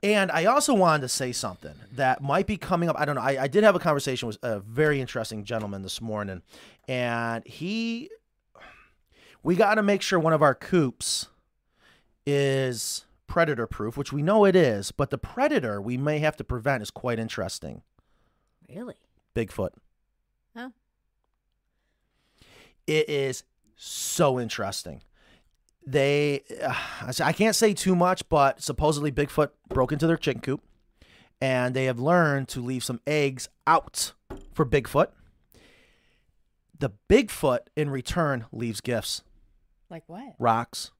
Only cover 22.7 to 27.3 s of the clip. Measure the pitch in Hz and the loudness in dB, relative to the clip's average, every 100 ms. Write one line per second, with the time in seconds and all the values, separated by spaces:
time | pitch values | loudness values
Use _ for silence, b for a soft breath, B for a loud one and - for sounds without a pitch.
22.7 | b - 156 151 147 135 127 _ _ _ | b -2 0 0 0 -2 -4 _ _ _
23.7 | _ - - - - 151 127 117 - 98 | _ -14 -10 -6 2 2 2 -4 -6 -6
24.7 | - 85 69 _ b b b b _ _ | -6 -10 -16 _ b b b b _ _
25.7 | _ - 135 139 143 147 139 _ - 135 | _ -2 2 2 2 0 -2 _ -8 -6
26.7 | 123 B B - 127 156 | -6 B B -8 -2 -2